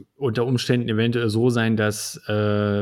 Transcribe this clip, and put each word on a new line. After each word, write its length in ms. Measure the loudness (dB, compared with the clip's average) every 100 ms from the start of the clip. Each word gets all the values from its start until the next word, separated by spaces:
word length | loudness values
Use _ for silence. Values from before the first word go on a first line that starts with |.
| -20
unter 320 | -6 -2 0 0
Umständen 420 | 0 0 0 0
eventuell 420 | 0 0 0 0
so 200 | 2 2
sein, 260 | 2 2 2
dass, 400 | 0 -2 -8 -10 -4
äh, 40 | 0 0 0 0 0